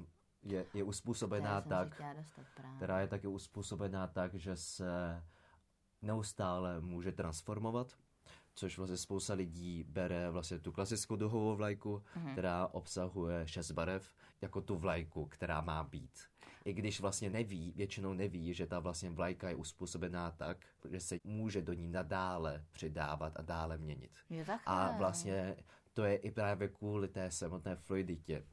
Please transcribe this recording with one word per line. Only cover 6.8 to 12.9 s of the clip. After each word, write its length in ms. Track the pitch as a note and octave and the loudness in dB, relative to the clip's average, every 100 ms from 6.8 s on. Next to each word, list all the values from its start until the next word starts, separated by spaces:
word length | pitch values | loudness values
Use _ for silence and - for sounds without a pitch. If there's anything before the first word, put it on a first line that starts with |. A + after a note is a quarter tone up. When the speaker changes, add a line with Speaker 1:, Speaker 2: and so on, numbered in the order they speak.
Speaker 1:
může 300 | E2 F2 F#2 | -2 -2 -2
transformovat, 840 | E2+ E2 D#2 - G#2 A2+ A#2+ B2+ - _ _ - - - - | 0 -2 -2 -4 -2 0 0 0 -6 _ _ -20 -20 -18 -6
což 220 | F#2+ E2+ | -4 -2
vlastně 200 | F#2+ F2+ | -2 -2
spousta 360 | - G2 F2+ | 0 -2 0
lidí 500 | G2 F2+ E2+ F2 E2+ | 0 0 -2 -4 -4
bere 460 | D#2 E2+ F2 F2 F2 | -2 0 2 2 2
vlastně 300 | E2+ E2+ F2 | 0 -2 -4
tu 120 | E2+ | -2
klasickou 440 | D#2+ G2 A2 - G#2+ | -2 0 0 0 2
duhovou 400 | G#2+ A#2 G#2+ G#2 | 4 4 4 4
vlajku, 480 | G#2 G#2 G#2+ G2+ - E3+ | 2 0 -2 -2 -4 -6
Speaker 2:
Mhm. 160 | D#3+ | -2
Speaker 1:
která 360 | C3 F2+ F2 F#2 | 2 2 4 2
obsahuje 800 | - - | 0 -2